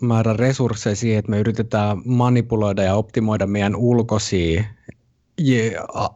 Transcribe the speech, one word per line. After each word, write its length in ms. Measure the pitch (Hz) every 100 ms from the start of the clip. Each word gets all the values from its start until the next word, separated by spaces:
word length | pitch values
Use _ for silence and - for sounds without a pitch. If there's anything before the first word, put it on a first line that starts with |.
määrä 320 | 120 113 113
resursseja 640 | 107 127 135 123 110 110 101
siihen, 240 | 117 107
että 120 | 104
me 80 | 104
yritetään 640 | 107 110 113 110 104 87 120
manipuloida 760 | 123 123 123 117 113 104 98
ja 120 | 95 101
optimoida 520 | 107 123 110 107 98
meidän 280 | 104 101 101
ulkoisia 880 | 120 120 110 107 - 95 82 82 107 - - - _ _ _ -
je-, 400 | 139 123 110 85 -
a-, 160 | - 101